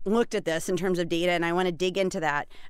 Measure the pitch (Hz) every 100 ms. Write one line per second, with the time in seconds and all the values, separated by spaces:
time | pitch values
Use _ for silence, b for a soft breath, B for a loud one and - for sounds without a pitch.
0 | 196 226 233 208 165 160 - 180 190 180
1 | 170 165 180 175 170 175 185 160 185 185
2 | 185 185 156 143 - B B